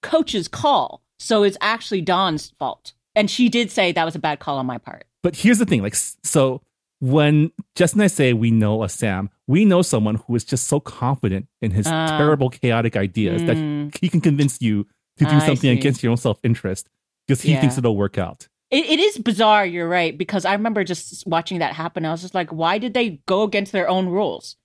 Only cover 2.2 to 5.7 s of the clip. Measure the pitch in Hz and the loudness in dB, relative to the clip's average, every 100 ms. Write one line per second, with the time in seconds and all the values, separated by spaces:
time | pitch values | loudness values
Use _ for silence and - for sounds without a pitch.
2.2 | 190 156 - _ 135 - - _ _ - | 0 -2 -8 _ -8 -8 -18 _ _ -2
3.2 | 208 - 240 226 226 - 185 170 165 160 | -2 2 2 2 -2 0 0 0 -2 -2
4.2 | 151 147 - 139 127 120 - - - _ | -4 -4 -6 -4 -4 -8 -14 -20 -20 _
5.2 | 175 165 214 226 214 | -4 2 2 4 2